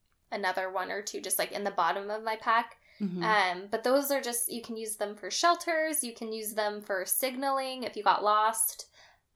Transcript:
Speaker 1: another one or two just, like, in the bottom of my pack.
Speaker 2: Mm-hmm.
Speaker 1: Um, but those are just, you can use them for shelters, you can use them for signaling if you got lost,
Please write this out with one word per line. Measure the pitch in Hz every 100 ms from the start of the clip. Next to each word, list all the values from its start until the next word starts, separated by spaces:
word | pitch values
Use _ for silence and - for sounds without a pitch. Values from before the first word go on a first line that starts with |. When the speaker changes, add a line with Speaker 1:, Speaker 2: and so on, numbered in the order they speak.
| _ _ -
Speaker 1:
another | 214 190 185 185
one | 185 185
or | 196
two | 202 196
just, | 196 -
like, | 185
in | 190
the | 202
bottom | 196 170 196 202
of | 214
my | 226 220
pack. | 240 226 240 - _ -
Speaker 2:
Mm-hmm. | 202 180
Speaker 1:
Um, | 220 214 185 180 202
but | 220
those | 247 269 277
are | 277
just, | 233 233 -
you | 233
can | 226 220
use | 220 -
them | 202 208
for | 180
shelters, | - 339 339 339 320 311 294
you | 240
can | 233 226
use | 220 214
them | 214 208 208
for | 208 190
signaling | 190 - 262 254 277 269 262 254
if | 220 208
you |
got | 202 175
lost, | 202 214 214 226 - - - - - _ _